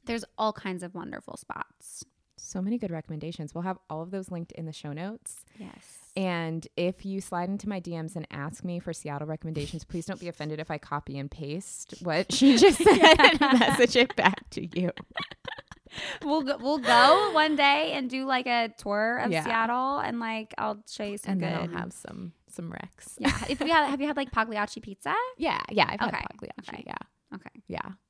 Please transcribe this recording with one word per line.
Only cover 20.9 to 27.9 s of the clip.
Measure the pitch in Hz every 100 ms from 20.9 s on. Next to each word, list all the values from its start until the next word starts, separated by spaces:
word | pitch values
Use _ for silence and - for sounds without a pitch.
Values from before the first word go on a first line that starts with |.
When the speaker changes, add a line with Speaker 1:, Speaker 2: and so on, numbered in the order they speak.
Speaker 1:
show | -
you | 208 202
some | -
Speaker 2:
And | 190
Speaker 1:
good. | 165
Speaker 2:
then | 170 170
I'll | 170
have | 175
some, | - - - 175 _ _
some | - 170
recs. | - - _ - -
Speaker 1:
Yeah. | 277 - -
If | 269
you | 302
have, | 330 285
have | 277
you | 294
had, | 285
like, | 269
Pagliacci | 240 220 208 208 -
pizza? | 220 196 277 415 508 508
Speaker 2:
Yeah. | - - -
Yeah. | 208 -
I've | 208
Speaker 1:
Okay. | 233 -
Speaker 2:
had | -
Pagliacci. | - - - -
Speaker 1:
Okay. | - -
Speaker 2:
Yeah. | - - _ _ 185
Speaker 1:
Okay. | - - -
Speaker 2:
Yeah. | 87 -